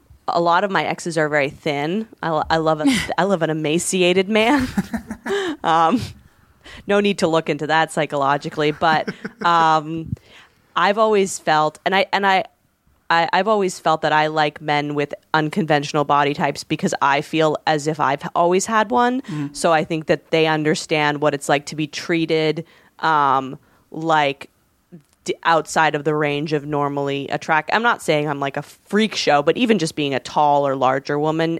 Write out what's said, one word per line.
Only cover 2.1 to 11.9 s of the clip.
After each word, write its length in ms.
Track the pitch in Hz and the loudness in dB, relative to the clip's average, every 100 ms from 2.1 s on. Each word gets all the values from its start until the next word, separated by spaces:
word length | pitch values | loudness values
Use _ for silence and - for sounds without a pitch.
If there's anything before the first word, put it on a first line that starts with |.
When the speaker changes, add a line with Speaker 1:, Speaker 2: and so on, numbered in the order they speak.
| - | -8
Speaker 1:
I 60 | 165 | -4
lo-, 140 | 156 - | -2 0
I 80 | 165 | 0
love 220 | 156 156 | 2 0
a, 60 | 151 | 0
Speaker 2:
<laughs> 320 | 226 - - | 0 -2 -2
Speaker 1:
I 60 | |
love 180 | 190 185 | 0 0
an 80 | 160 | 0
emaciated 800 | 156 151 165 - 185 175 185 190 | -2 -2 -2 -2 0 2 2 2
man. 380 | 214 220 277 254 | 2 2 2 0
<laughs> 40 | - - 233 - 214 - 403 370 302 | -4 -4 -8 -10 -12 -6 -4 -4 -4
Um, 360 | 165 160 165 226 - - - _ _ _ - - - | 0 2 2 0 -4 -12 -20 _ _ _ -20 -14 -2
no 120 | 202 | 2
need 160 | 208 196 | 2 2
to 80 | 175 | 2
look 220 | 160 160 | 2 0
into 180 | 147 151 | -4 0
that 240 | 160 156 | 2 2
psychologically, 800 | - 147 147 135 143 151 - 151 | 0 -2 0 0 0 -2 -2 -2
but, 380 | 151 170 156 - - - | 0 2 2 -2 -8 -14
Speaker 2:
<laughs> 180 | - 175 | -4 0
Speaker 1:
um, 680 | 170 160 156 151 165 160 - - - - _ _ - | 2 4 2 0 -8 -8 -12 -14 -20 -20 _ _ -2
I've 220 | 180 208 | 0 2
always 400 | 220 208 190 - | 2 2 0 -2
felt, 420 | - 156 151 - | 0 2 2 -2
and 80 | 185 | 0